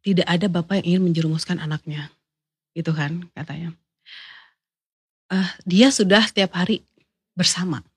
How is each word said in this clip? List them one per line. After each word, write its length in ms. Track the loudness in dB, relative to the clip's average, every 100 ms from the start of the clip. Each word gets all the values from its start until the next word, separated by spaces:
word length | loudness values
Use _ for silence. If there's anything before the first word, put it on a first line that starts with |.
"Tidak 240 | 2 0
ada 220 | 2 0 0
bapak 340 | -2 -2 -2
yang 60 | 2
ingin 140 | 2
menjerumuskan 540 | 2 0 0 -2 -4 -6
anaknya." 500 | -4 -8 -6 -10 -10 _ _ _ _ _ _
Gitu 180 | -8 -4
kan, 360 | -2 -4 -6 -10
katanya. 420 | -14 -12 -10 -10 -12 _ _ -20 -20 -20 -20 -20 _ _ _ _ _ _ _ _
"Eh, 200 | -2 -2 -4
dia 280 | 0 6 6
sudah 320 | 6 4 4
setiap 320 | 4 0 -2
hari 260 | -2 -2 -2 _ _ _ _ _
bersama 480 | -2 -2 -2 -4 -6 -10